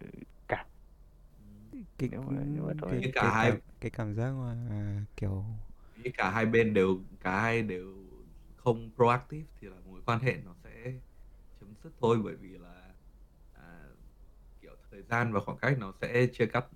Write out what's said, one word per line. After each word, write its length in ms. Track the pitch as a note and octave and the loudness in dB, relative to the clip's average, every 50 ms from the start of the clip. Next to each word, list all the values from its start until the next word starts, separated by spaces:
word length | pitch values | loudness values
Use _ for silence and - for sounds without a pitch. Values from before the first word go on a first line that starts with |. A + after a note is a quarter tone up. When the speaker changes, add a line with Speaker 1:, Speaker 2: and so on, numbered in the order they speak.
| - - - - - - - - - | -12 -14 -14 -16 -16 -18 -20 -10 -4
Speaker 1:
cả. 180 | - - - - - - - - - - - - - - - - - - | -2 -2 -2 -4 -8 -18 -20 -20 -20 -20 -20 -20 -20 -20 -20 -20 -20 -20
Speaker 2:
Ừm. 340 | - - - - - - - - C4 F#3+ - - | -20 -20 -20 -20 -20 -18 -16 -14 -16 -16 -12 -8
Speaker 3:
Cái, 120 | - C3+ B2 | -4 -4 -4
Speaker 1:
Nếu 120 | - A#2+ | -4 -4
mà, 120 | C3+ C#3 C#3 C#3 C#3 | -6 -4 -4 -4 -2
nếu 160 | C#3+ D3 D3+ D3+ | -2 -2 -2 -2
mà 100 | D3+ D#3 | -2 -4
thôi. 200 | D3+ - F3+ - B2 | -4 -2 -2 0 0
Speaker 3:
cái, 0 | |
Speaker 2:
Như 60 | - C3 C3 | 0 0 2
cả 100 | B2 G#2 | 4 4
Speaker 3:
cái 80 | G2+ | 4
Speaker 2:
hai 200 | G2+ A2 A2+ A#2+ | 6 6 6 4
Speaker 3:
cảm, 80 | A2+ G#2+ - - - - | 4 2 -2 -10 -12 -8
cái 120 | - A2+ | -8 -6
cảm 220 | - - A2 G#2 G2+ | -4 -4 -4 -2 0
giác 160 | A2+ A#2 C3 C3+ | 0 0 -2 -2
mà, 220 | C3 B2 A#2+ A#2 A#2 A#2+ A#2+ | -2 -4 -4 -4 -4 -4 -4
à, 320 | G#2+ G#2 G#2 G2+ G2+ G2+ G2+ - - | -4 -2 -2 -2 -2 -4 -4 -6 -6
kiểu 280 | - G#2 G2 G2 F#2+ G2+ A2 A2 G#2+ - - - - - - - | -4 -2 -2 -2 -2 -4 -4 -6 -6 -8 -10 -12 -16 -18 -20 -14
Speaker 2:
Như 160 | A2+ A#2+ B2+ - | -8 -8 -6 -2
cả 160 | - G#2 F#2 | 0 0 2
hai 160 | G2 A2+ A2 | 4 4 4
bên 280 | A2+ A#2 A#2 A2+ G#2+ G#2 | 6 6 6 6 6 6
đều, 320 | G2 F#2 F#2+ F#2 F#2 - - - - | 6 6 6 4 2 -2 -10 -12 -6
cả 220 | - F#2 F#2 G2+ | -2 0 2 2
hai 200 | A2+ A2+ A#2 A#2 A2 | 2 2 2 2 0
đều 440 | G#2 F#2 F2+ F#2 G2 F#2+ G2 F#2+ F2+ - - - - - - - - - | 0 -4 -6 -8 -10 -14 -16 -18 -18 -18 -18 -20 -20 -20 -20 -20 -20 -10
không 360 | - - B2+ A2+ A#2 A#2 A2+ - | -2 2 2 2 2 0 -4 2
proactive 500 | - A#2+ A#2 B2 B2 - - D3+ D#3 D#3 - - - | 6 6 6 6 4 0 -4 -10 -12 -12 -12 -16 -18
thì 60 | G#2 | -16
là 120 | G2 F#2 F#2 F2+ | -16 -16 -16 -18
mối 160 | F#2 F#2+ F2+ - | -16 -14 -6 0
quan 140 | A#2+ A#2 A#2 | 0 0 2
hệ 180 | C3 B2 F#2+ D#2+ - | 2 0 0 -2 -4
nó 100 | F2 F2 - - | -12 -16 -18 -18
sẽ 300 | A2 A2 A2+ A#2 B2+ C3 B2+ - - - - - - - - - - - - | -18 -16 -12 -10 -10 -10 -10 -14 -18 -20 -20 -20 -20 -20 -20 -20 -20 -20 -20
chấm 160 | G2+ G2+ G#2+ - - | -18 -18 -18 -18 -18
dứt 100 | D#3+ - - | -16 -4 2
thôi, 180 | B2 A2+ A#2 A2 G2+ | 6 6 6 6 4
bởi 120 | F#2 D#2+ | 0 -4
vì 140 | - F#2+ F2+ F2+ | -10 -14 -16 -16
là, 380 | F2+ F2 F2+ F2 F2+ F2+ F#2 F#2 - - - - - - - - - - - | -18 -18 -18 -20 -20 -20 -20 -20 -20 -20 -20 -20 -20 -20 -20 -20 -20 -20 -20
à, 380 | - - C#2+ F2 E2+ E2 D2+ C#2+ - - - - - - - - - - - - - - | -20 -20 -20 -20 -20 -18 -18 -20 -20 -20 -20 -20 -20 -20 -20 -20 -20 -20 -20 -20 -20 -20
kiểu, 140 | - C#2+ - - - - | -20 -20 -20 -20 -20 -20
thời 120 | G#2 G2+ F#2 | -18 -12 -6
gian 300 | - A#2 A#2 A#2+ A#2 G#2+ | -2 0 2 2 2 0
và 60 | G2 | -2
khoảng 160 | - - - | -2 -4 -6
cách 200 | - - B2+ C#3+ C3 | -2 0 2 2 2
nó 140 | G2+ F#2+ - - | 0 -6 -8 -6
sẽ 260 | - - A#2+ A#2+ B2+ B2 - | -4 0 4 4 4 4 4
chia 120 | - A#2 | 2 0
cắt 220 | G#2+ - A#2 - - - | 2 2 0 -2 -2 -10